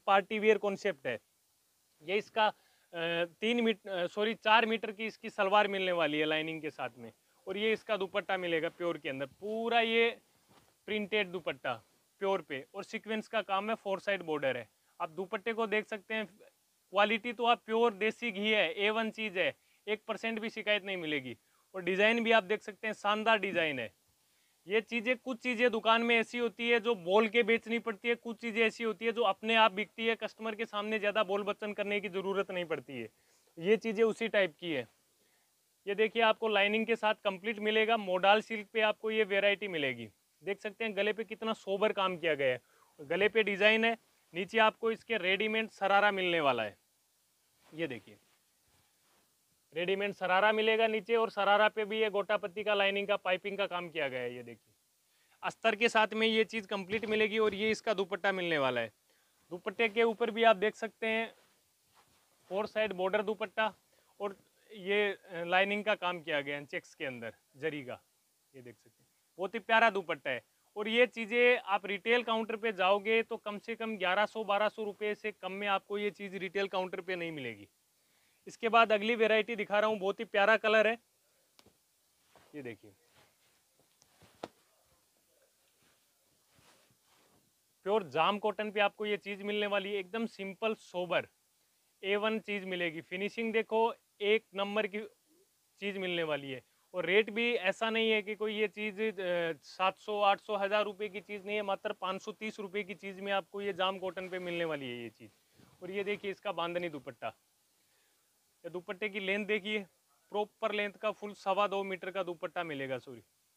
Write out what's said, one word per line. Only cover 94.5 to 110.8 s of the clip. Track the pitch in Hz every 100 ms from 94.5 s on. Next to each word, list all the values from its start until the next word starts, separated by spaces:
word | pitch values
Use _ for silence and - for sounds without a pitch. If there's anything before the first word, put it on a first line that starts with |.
| 190
number | 202 208 208
की | 208 214 _ _ _ _ _ _ -
चीज़ | 196 196
मिलने | 185 170 160
वाली | 143 139
है। | 127 _ _ _
और | 180 165
रेट | 196 220
भी | 208 233 233 185
ऐसा | 190 226
नहीं | 226 226
है | 214
कि | 196 202
कोई | 214 214
ये | 214
चीज़, | 208 214 190
अ, | 220 190 185 175 170 147
सात | - - 190 190
सौ, | - 208
आठ | 202 202
सौ, | - 202
हज़ार | 196 214 208
रुपये | 190 214
की | 196
चीज़ | 196 208 190
नहीं | 208
है, |
मात्र | 202 196 214 208
पाँच | 185 190
सौ | -
तीस | - 214 214
रुपये | 196 196
की | 190 180
चीज़ | 196 185
में | 202
आपको | 196 190 202
ये | 202 185
जाम | 185 196
कॉटन | 185 185 185
पे | 185
मिलने | 180 170 165
वाली | 147 131
है | 120
ये | 117
चीज़। | - 110 _ _ _ - _
और | 180
ये | 196
देखिए | 196 208 202
इसका | 185 208
बांधनी | 170 170 175 175
दुपट्टा, | 147 131 123 117 - _ _ _ _ _ _ _ _ _ _ _ _
ये | 170
दुपट्टे | 175 180 190 214
की | 202
लेंथ | 190 202 202
देखिए, | 214 196 214 185 _ _ _ _
प्रॉपर | 202 208 - 220
लेंथ | 208